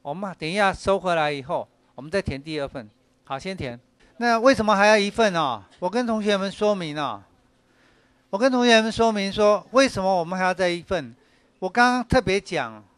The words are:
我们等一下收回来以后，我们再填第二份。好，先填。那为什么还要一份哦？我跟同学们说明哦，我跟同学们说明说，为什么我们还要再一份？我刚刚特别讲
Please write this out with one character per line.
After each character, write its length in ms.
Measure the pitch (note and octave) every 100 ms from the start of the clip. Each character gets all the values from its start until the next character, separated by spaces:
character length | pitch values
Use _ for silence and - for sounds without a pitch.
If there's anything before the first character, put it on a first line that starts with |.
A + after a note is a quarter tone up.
我 140 | C#3+
们 180 | E3 G3+ E3+
等 100 | D#3
一 60 |
下 180 | G3 G3
收 280 | - - G3
回 160 | F#3 E3+
来 160 | D3+
以 100 | D3
后， 260 | B2+ D#3+ - _ _ -
我 40 |
们 80 | C#3+
再 140 | F#3+
填 180 | - C#3
第 200 | D3 D3+
二 80 | C#3
份。 200 | C#3 G#2+ _ _ _
好， 120 | _ C3+
先 200 | F#3 F#3+
填。 200 | C3+ A#2+ _ _ _ _
那 200 | A#3 A3+
为 160 | A#3+
什 100 | A3+
么 120 | G#3+ G3+
还 100 | G#3
要 100 | G#3+
一 140 | G3+
份 240 | G#3+ A3
哦？ 300 | E3+ C#3+ A2+ F#2+ _
我 100 | F3+
跟 160 | G#3+ B3
同 160 | A3
学 140 | G#3 G3+
们 120 | G3
说 280 | - G#3+ G3+
明 200 | E3 D3
哦， 240 | C#3+ G#2 G2 _ _ _ _ _ _ _ _ _ _
我 80 | G3
跟 140 | B3+
同 120 | B3+
学 160 | A#3+ A3+
们 120 | A3
说 180 | G#3+ A3+
明 220 | G#3 G3
说， 340 | G3 G#3 G#3 -
为 160 | B3 C4+
什 120 | G3+
么 140 | F#3+
我 80 | F#3+
们 160 | D#3+ F#3
还 60 |
要 100 | F#3
再 140 | F#3 F3+
一 120 | F3
份？ 320 | D#3 F#3 B2+ A2+ _ _ _ _
我 100 | F#3
刚 260 | A#3 B3
刚 120 | B3 A#3+
特 160 | B3+
别 180 | F#3+ G3
讲 440 | - E3 A#2+ A2 G#2